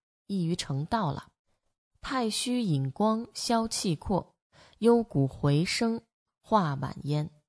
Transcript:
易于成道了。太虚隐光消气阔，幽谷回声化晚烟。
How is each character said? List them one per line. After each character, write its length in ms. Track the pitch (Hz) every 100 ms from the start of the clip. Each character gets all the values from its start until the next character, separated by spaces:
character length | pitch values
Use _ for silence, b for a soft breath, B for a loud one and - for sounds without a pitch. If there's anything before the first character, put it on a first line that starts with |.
| _ _ _
易 200 | 196 165
于 100 | 175
成 300 | - 135 151
道 260 | 226 180
了。 180 | 139 - _ _ _ _ _ _ _
太 280 | - 262 226
虚 320 | 208 - 247
隐 280 | 220 147 135
光 380 | - 214 220 233
消 340 | - - 233 226
气 280 | - 208 151
阔， 400 | - 185 - _ _ b b b
幽 240 | 220 233
谷 240 | 226 - 135
回 360 | - 143 143
声 380 | 180 - 226 226 - _ _ _
化 320 | _ 214 170
晚 220 | 135 139 -
烟。 260 | 139 151 151 -